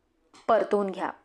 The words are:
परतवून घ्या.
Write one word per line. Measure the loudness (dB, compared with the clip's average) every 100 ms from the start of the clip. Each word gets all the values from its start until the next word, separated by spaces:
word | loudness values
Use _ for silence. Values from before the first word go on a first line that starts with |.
| _ _ _ -8 0
परतवून | 2 2 0 -2
घ्या. | -6 -8 -10